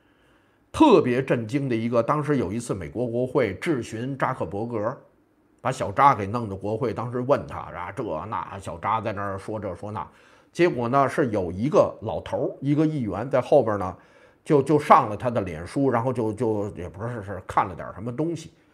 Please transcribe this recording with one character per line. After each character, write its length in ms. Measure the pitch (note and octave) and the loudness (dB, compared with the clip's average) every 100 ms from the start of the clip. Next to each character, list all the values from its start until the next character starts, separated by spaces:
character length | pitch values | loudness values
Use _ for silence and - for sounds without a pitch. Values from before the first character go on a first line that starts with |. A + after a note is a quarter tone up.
| _ _ _ _ _ _ _ | _ _ _ _ _ _ _
特 320 | - D4+ F3+ | 6 8 8
别 220 | C3+ B2 | 6 2
震 240 | C3 B2+ A2 | 2 0 0
惊 220 | C#3 C#3 | -2 0
的 60 | A2+ | 0
一 120 | A#2 | 2
个， 160 | A#2+ | 2
当 180 | A2+ D3+ | 2 0
时 140 | C#3+ C#3 | 0 0
有 160 | F#2 | 0
一 80 | A#2 | -4
次 140 | - | -6
美 160 | G#2 D2+ | -6 -6
国 180 | G2 B2 | -4 -4
国 180 | A#2 B2 | -2 -2
会 300 | D3 G#2+ F#2+ | 0 0 -2
质 260 | F3+ C3 | -2 -2
询 360 | A2 A2 B2+ C3 | -4 -8 -6 -2
扎 160 | B2 | -2
克 120 | B2+ F#2 | -2 -6
伯 220 | G2+ A#2+ | -6 -6
格， 340 | A2+ G#2+ C#3+ - _ _ _ _ _ | -4 -4 -4 -12 _ _ _ _ _
把 100 | B2 | -4
小 180 | C3 F#2+ | -2 -2
扎 240 | G2+ C#3 | 4 6
给 140 | A2 G2 | 6 0
弄 220 | A#2+ A2 | -4 -4
到 60 | F#2+ | -6
国 180 | G2+ A2 | -4 -2
会， 180 | A#2+ | -2
当 160 | G2 A#2+ | -4 -6
时 120 | B2 | -2
问 260 | B2+ C#3 C#2+ | 0 0 -2
他， 100 | F2 | -12
啊， 320 | D#2 E2 F2 F#2+ | -12 -10 -10 -8
这 80 | G#2+ D#2 G2+ | -6 -6 -6
那， 340 | F#2+ - F#2+ | -8 -8 -10
小 180 | F2 E2 | -12 -6
扎 220 | G2 A2 | -2 0
在 140 | A2 | -2
那 80 | G2+ | -4
儿 180 | G2+ G2 | -4 -6
说 180 | - G#2+ | -6 -6
这 160 | G2+ E2+ | -6 -8
说 120 | G#2 | -8
那， 160 | G#2 - - - _ _ | -8 -10 -14 -20 _ _
结 160 | - F3 | 2 2
果 220 | B2 A#2 | 2 2
呢 180 | C#3 B2+ | 2 2
是 200 | - C3 | 2 0
有 220 | G#2 F2 | 0 -2
一 200 | F2+ C3 | -2 2
个 280 | - G2+ - | 4 4 0
老 180 | G#2 D#2+ | -6 -6
头 300 | - G2 D#3 | -4 -4 -4
儿， 80 | - | -4
一 160 | C#3 D3 | 0 2
个 100 | D#3 | 2
议 180 | D3+ | 0
员 260 | G#2+ F#2 C3 | -4 -4 0
在 100 | C3 | 0
后 240 | A#2+ D3+ | 6 6
边 160 | A2+ G2+ | 6 0
呢， 160 | F#2 - - - - _ | -4 -8 -16 -20 -20 _
就， 180 | - D3 | 2 4
就 160 | C3+ D3 | 6 4
上 320 | D3 F3 A2+ | 8 6 6
了 60 | G2+ | -2
他 140 | B2 | -2
的 100 | A#2 | -2
脸 260 | F#2 D#2 F2 | -4 -6 -6
书， 240 | D3 C3+ | 0 2
然 140 | A#2 | 2
后 80 | B2+ | 0
就， 220 | A#2+ A2 | 0 -2
就 360 | F#2+ A#2 G#2+ G2+ | 0 -2 0 -4
也 180 | F#2+ F2+ | -8 -12
不 180 | F2+ A#2 | -10 -8
是， 160 | A#2+ | -8
是 180 | G2 F#2+ - | -10 -10 -4
看 180 | - G#2+ | 0 0
了 80 | |
点 140 | D#2 C#2+ - | -4 -12 -10
什 80 | |
么 100 | A#2 | -8
东 220 | A#2+ E3 E3+ | -4 -4 -6
西， 160 | - _ _ | -10 _ _